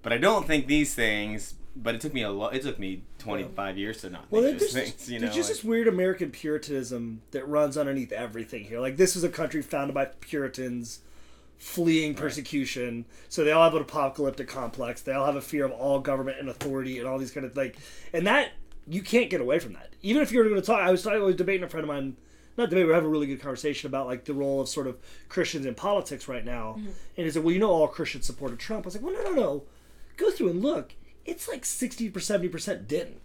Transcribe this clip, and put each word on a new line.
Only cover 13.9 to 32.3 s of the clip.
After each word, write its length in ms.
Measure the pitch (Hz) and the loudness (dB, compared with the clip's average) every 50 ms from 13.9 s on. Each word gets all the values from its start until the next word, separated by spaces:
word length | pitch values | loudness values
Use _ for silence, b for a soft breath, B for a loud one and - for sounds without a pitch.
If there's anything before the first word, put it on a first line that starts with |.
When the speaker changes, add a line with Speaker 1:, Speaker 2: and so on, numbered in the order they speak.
| - 156 139 135 - - 143 135 - - 131 | 0 0 0 0 0 0 -2 -2 -2 -4 -10
Speaker 2:
complex. 540 | - - 135 123 117 - - 123 117 120 - | -8 -6 -6 -6 -6 -4 -4 -6 -6 -6 -6
They 100 | - 143 | -4 -2
all 140 | 131 139 135 | 0 2 2
have 80 | 147 139 | 2 0
a 60 | 139 | -2
fear 240 | - - - 147 139 | -4 -4 -2 0 0
of 80 | 131 | 0
all 260 | 123 113 131 139 139 139 | -2 -2 2 2 2 2
government 400 | 131 - 139 135 131 135 131 135 | 2 0 -2 0 -2 -4 -6 -6
and 100 | 143 131 | -8 -10
authority 520 | 120 - - 143 135 135 127 127 131 123 | -8 -6 -4 -4 -2 -2 -4 -4 -6 -4
and 80 | 120 131 | -4 -4
all 100 | 131 135 | -4 -4
these 140 | 135 120 | -4 -4
kind 120 | - 147 131 | -6 -8 -8
of, 120 | 127 - | -4 -2
like, 200 | - 135 123 - B B B B B B B | -2 -2 -2 -4 B B B B B B B
and 120 | - 165 170 202 | -2 2 4 6
that 240 | 240 294 262 - - - - - - - - - | 4 4 4 0 -6 -12 -12 -12 -12 -14 -10 -6
you 140 | 156 196 | -6 -6
can't 260 | 185 - 214 240 233 - | -2 4 4 4 4 4
get 100 | 180 156 | 0 0
away 180 | 123 123 143 170 | 2 2 2 2
from 160 | 139 113 90 | 2 -2 -12
that. 200 | - - - - - | -12 -14 -16 -18 -8
Even 200 | - 196 226 302 | 0 2 4 4
if 100 | 294 - | 4 6
you're 160 | 220 247 226 214 | 6 6 8 8
gonna 140 | 208 196 | 6 2
talk, 180 | 185 - 226 208 | 4 4 2 4
I 100 | 185 180 | 6 6
was, 160 | 185 180 180 | 4 4 4
I 100 | 214 208 214 | 2 2 4
was 180 | 202 190 180 | 4 4 4
debating 280 | - 175 175 196 185 180 | 4 2 2 2 0 -2
a 40 | 170 | -4
friend 160 | - 160 151 | -6 -4 -4
of 40 | 151 | -2
mine, 280 | 143 143 135 135 123 - b b b b b b b | -2 -4 -4 -6 -8 -10 b b b b b b b
not 140 | - 240 175 | -2 0 4
debate, 140 | 170 185 180 | 4 6 6
we 40 | 160 | 8
were 60 | 160 | 8
having 140 | 170 156 156 | 6 6 4
a 40 | |
really 140 | 156 151 147 | 2 2 0
good 140 | 139 139 120 | 0 -4 -6
conversation 460 | - 143 131 123 - 151 139 - - | -6 -8 -6 -2 -2 -2 -2 -2 -6
about, 200 | 135 131 135 135 | -4 -2 -2 -2
like, 180 | 123 127 127 - | -2 -6 -6 -4
the 100 | - 143 | -4 -2
role 260 | 139 139 139 139 135 | 0 0 2 2 0
of 80 | 135 135 | 0 0
sort 180 | - 151 135 | -2 -4 -4
of 100 | 131 123 - B B B B B B | -4 -6 -8 B B B B B B
Christians 380 | - 185 165 - - 151 135 | -2 -2 -2 0 -2 -4 -4
in 80 | 131 117 | -4 -6
politics 520 | - - 202 208 196 - - 147 120 - | -4 0 0 2 0 0 -2 -10 -10 -8
right 180 | - 127 123 113 | -8 -6 -6 -4
now. 320 | 120 123 120 113 110 110 107 | -4 -4 -4 -4 -6 -6 -6
Speaker 3:
Mm-hmm. 100 | - - B B B B B | -8 -6 B B B B B
Speaker 2:
And 100 | - 170 | -4 -4
he 40 | 160 | 0
said, 140 | 139 160 156 | 0 2 2
"Well, 80 | 165 | 4
you 80 | 175 185 | 4 4
know, 100 | 214 208 | 6 6
all 160 | 180 160 156 143 | 6 6 6 4
Christians 380 | - - 156 - - 131 - | 4 -4 -4 -4 -2 0 0
supported 320 | - 127 - 143 131 120 113 | 0 0 -2 -6 -6 -6 -6
Trump." 260 | - - 220 214 - | -6 -4 -4 -4 -4
I 20 | |
was 80 | 185 185 | -6 -8
like, 80 | 208 247 | -6 -4
"Well, 100 | 349 381 | -4 -4
no, 160 | 427 415 392 | -2 -2 2
no, 20 | |
no. 300 | 359 285 220 156 143 147 - b b b b b b b b b b | 2 4 4 2 0 -2 -6 b b b b b b b b b b
Go 140 | - 370 427 | 2 2 2
through 200 | 370 - 269 180 | 2 4 2 2
and 120 | 170 180 | 2 2
look. 320 | 214 294 330 - - - - b b b b b - | 2 2 0 0 -4 -8 -16 b b b b b -10
It's 220 | - 349 - - - | -10 -10 -8 -8 -8
like 160 | 359 262 - | -8 -6 -4
sixty 440 | - - - 254 - - - 233 208 | -6 -2 -2 -4 -4 -4 -4 -6 -4
or 120 | - 190 | -4 -4
seventy 280 | - - | -2 0